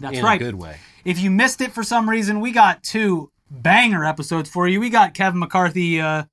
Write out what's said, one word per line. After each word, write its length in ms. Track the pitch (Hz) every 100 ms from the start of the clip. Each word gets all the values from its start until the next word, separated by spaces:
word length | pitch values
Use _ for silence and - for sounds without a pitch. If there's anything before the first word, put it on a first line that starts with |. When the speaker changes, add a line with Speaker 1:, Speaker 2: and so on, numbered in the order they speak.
Speaker 1:
That's 160 | 135 131
Speaker 2:
in 80 | 220
Speaker 1:
right. 160 | 196
Speaker 2:
a 20 |
good 120 | 120 98
way. 220 | 82 73 - _ 185
Speaker 1:
If 140 | 175
you 100 | 190
missed 300 | 190 254 -
it 100 | 254
for 120 | -
some 260 | 214 240 220
reason, 300 | 226 208 214
we 100 | 240
got 320 | 233 202 170
two 480 | - 220 208 170 143 _ -
banger 540 | 135 139 208 240 185
episodes 460 | 156 156 147 165 151
for 180 | 180 180
you. 120 | 190
We 80 | 240
got 240 | 226 190
Kevin 260 | - 190 180
McCarthy, 640 | 165 185 180 180 175 160
uh, 220 | 156 156 151